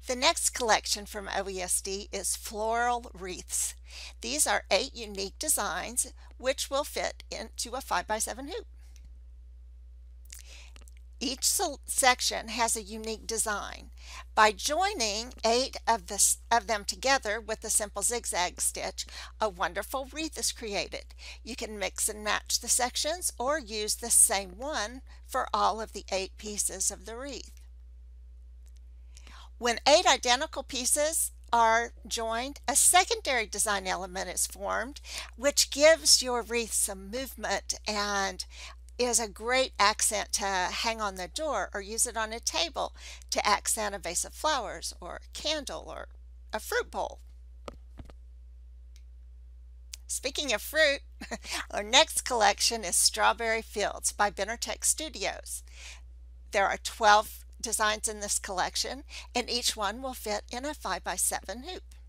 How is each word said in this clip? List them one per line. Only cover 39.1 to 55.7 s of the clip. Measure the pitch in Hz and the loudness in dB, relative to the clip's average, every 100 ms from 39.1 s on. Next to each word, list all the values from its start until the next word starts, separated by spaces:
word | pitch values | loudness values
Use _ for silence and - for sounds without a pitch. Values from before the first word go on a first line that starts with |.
| 233 | 4
a | 220 | 0
great | 180 220 262 262 - | -4 2 2 2 6
accent | 202 214 - 208 - | 4 6 2 2 -2
to | - | 0
hang | 196 190 180 202 233 226 | 2 2 0 0 -2 0
on | 208 185 | -2 -4
the | 180 | -8
door | - 311 226 175 | -4 -2 0 -2
or | 208 | -4
use | 196 220 240 | -4 0 0
it | 226 | 0
on | 220 | -4
a | 226 | -4
table | - - 339 - 175 - - - - | -2 0 0 -2 -4 -6 -16 -16 -4
to | - - | 0 4
accent | 202 - - 208 | 2 2 0 -2
a | 196 | -2
vase | 165 175 | -4 -2
of | - | -4
flowers | - 302 285 190 147 - - | -2 0 0 -2 -6 -8 -8
or | 180 - | -10 -10
a | - - | -12 -6
candle | 294 208 - 160 - | -2 -2 -4 -10 -10
or | - - - - - - | -12 -12 -14 -18 -18 -8
a | 220 | -8
fruit | - 480 - | -2 -2 -2
bowl. | 208 - - - - - - - - - - - - - - - - - - - - - - - - - - - - - - - | -4 -4 -6 -16 -18 -18 -14 -14 -14 -18 -16 -16 -16 -18 -18 -18 -18 -18 -18 -18 -18 -18 -18 -18 -18 -18 -18 -18 -18 -16 -16 -8
Speaking | - 262 - 294 | -4 -4 -2 0
of | 208 | 0
fruit, | - 302 302 277 - - - | 0 4 4 4 -6 -14 -10
<laughs> | - - 302 - | -8 -6 -6 -4
our | - | -6
next | 208 254 320 - | 6 6 6 2
collection | - 247 202 202 - 233 | 0 6 6 6 2 2
is | 180 - | 0 4
Strawberry | - 220 214 220 226 226 | 4 6 4 4 0 -2
Fields | - 208 180 - - | -2 -2 -2 0 -4
by | - 208 | 2 0
Benartech | - 196 233 - - | 2 -4 -4 -6 0
Studios. | - - 311 208 185 - - - - | 0 0 -2 -4 -4 -4 -10 -10 -12